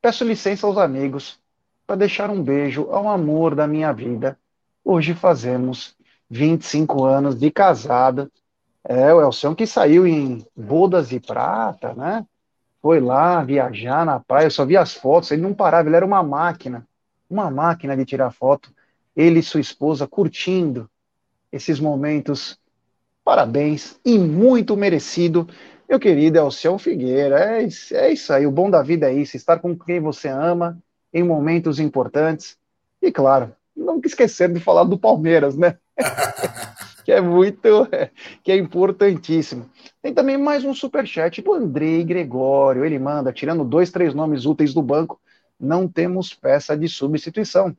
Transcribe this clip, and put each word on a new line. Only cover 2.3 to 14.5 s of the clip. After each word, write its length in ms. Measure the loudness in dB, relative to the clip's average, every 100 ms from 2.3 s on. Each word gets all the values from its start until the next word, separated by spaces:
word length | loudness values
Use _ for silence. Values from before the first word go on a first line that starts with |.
| -4
beijo 440 | -2 -2 -2 -4 -4
ao 180 | -4 -2
amor 460 | -2 0 0 0 0
da 100 | -2
minha 240 | 0 -2
vida. 460 | -4 -6 -4 -6 -8 _ _ _ _
Hoje 300 | -2 0 0
fazemos 840 | 0 0 0 -2 -4 -4 -6 -14 _ _ _ _
vinte 320 | -2 0 0
e 40 | -2
cinco 380 | -4 -2 0
anos 320 | 2 2 0 0
de 140 | -2
casado." 840 | 4 2 2 -2 2 2 0 -8 _ _ _ _ _ -4
É, 240 | 2 6
o 80 | 6
Elcião 320 | 4 0 -4
que 140 | -2 -4
saiu 400 | 2 4 6 6
em 380 | 2 -2 -8 -12 -16
bodas 540 | -2 2 4 2 0
de 100 | -8
prata, 760 | -6 -4 -2 -2 -4 -6 -12
né? 320 | -8 -6 -6 -10 _ _ _ _ _
Foi 200 | 2 2
lá 420 | 2 2 2 0
viajar 640 | 0 -2 -2 -6 -4 -2 -2
na 120 | -4
praia, 280 | _ 2
eu 60 | 2